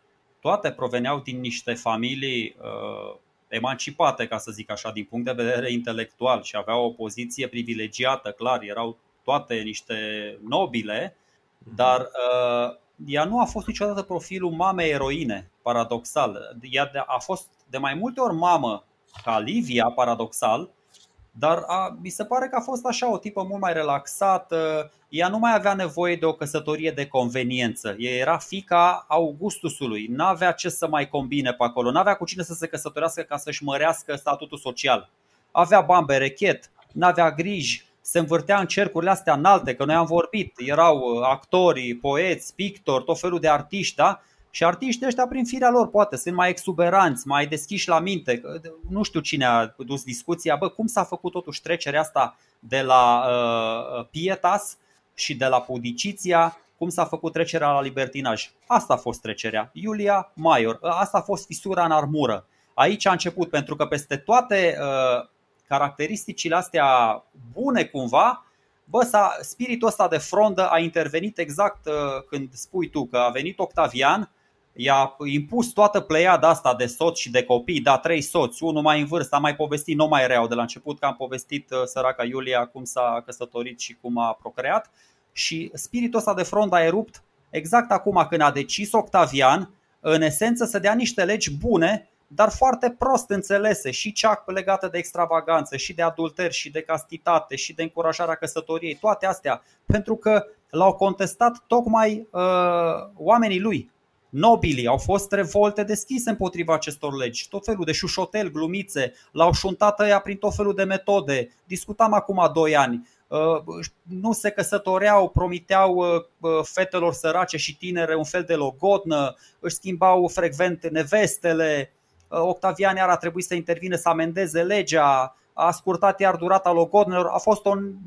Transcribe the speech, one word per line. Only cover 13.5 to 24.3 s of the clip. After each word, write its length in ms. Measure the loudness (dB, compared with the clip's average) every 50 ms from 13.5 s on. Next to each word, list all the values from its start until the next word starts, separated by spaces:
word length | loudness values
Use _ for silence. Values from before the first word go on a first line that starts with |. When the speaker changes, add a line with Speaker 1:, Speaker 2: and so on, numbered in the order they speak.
| -2 -6 -8
Speaker 1:
niciodată 360 | -8 -6 -4 -4 -4 -4 -6
profilul 480 | -6 -6 -8 -8 -8 -10 -8 -6 -6 -4
mamei 400 | -2 -2 0 0 0 0 0 0
eroine, 600 | 0 0 -2 -2 -4 -4 -4 -6 -6 -8 -10 -16 _ _
paradoxal. 920 | -4 -2 0 0 0 -2 -4 -6 -6 -4 -2 -2 -2 -2 -2 -6 -14 -16 -16 -18
Ea 260 | -8 -4 -2 -2 0 -2
de, 100 | -4 -6 -4
a 120 | -4 -4 -4
fost 280 | -4 -4 -8 -8 -8 -14 _ _ _ _
de 80 | -6 -4
mai 160 | -4 -4 -4
multe 260 | -4 -6 -6 -2 -2
ori 140 | -2 -2 0
mamă 500 | 2 2 4 4 4 2 -2 -4 -6 -10 _ _ _ _ _ -20 -8 -4
ca 140 | -2 0 0
Livia, 520 | 0 -2 -2 -2 -2 0 0 2 2 2
paradoxal, 800 | 2 0 0 0 0 -2 -4 -6 -6 -2 0 0 0 0 -2 -6 _ _ _ _ _ _ _ _ _ _ _ _
dar 320 | _ -2 0 2 2 0 0
a, 320 | -2 -2 -2 -4 -4 -8 -12
mi 60 | -14 -12
se 160 | -10 -10 -6
pare 240 | -2 -2 -2 -2 -2
că 80 | -4
a 40 | -6
fost 260 | -4 -4 -6 -6 -4
așa 260 | -4 -4 -2 -2 -2
o 60 | -2 -4
tipă 240 | -6 -8 -8 -6 -6 -6
mult 120 | -6 -4
mai 120 | -4 -2
relaxată, 1200 | -2 -2 -2 -2 -2 -2 -4 -8 -6 -2 0 2